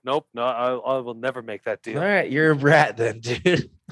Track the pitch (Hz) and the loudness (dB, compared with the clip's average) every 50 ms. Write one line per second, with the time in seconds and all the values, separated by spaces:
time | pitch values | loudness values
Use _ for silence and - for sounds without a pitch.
0 | _ 131 135 156 - _ - 117 120 127 120 117 123 127 127 120 104 127 135 131 | _ -4 -4 -4 -4 _ -8 -4 -4 -4 -2 -2 -2 -2 -4 -4 -4 -4 -4 -4
1 | 120 120 117 113 120 135 127 127 113 117 104 98 - 117 104 - - 113 110 143 | -4 -8 -10 -8 -6 -6 -6 -8 -10 -12 -12 -10 -8 -8 -8 -8 -8 -8 -6 -4
2 | 175 196 208 185 151 - 131 147 156 160 151 139 135 143 160 151 151 110 107 113 | -2 0 0 0 0 0 0 2 4 4 4 4 4 6 6 6 6 4 2 -2
3 | 117 117 107 113 113 120 123 - - 180 180 143 123 - _ _ _ - | -2 -2 -2 -4 -6 -6 -6 -2 2 2 2 2 0 -4 _ _ _ -12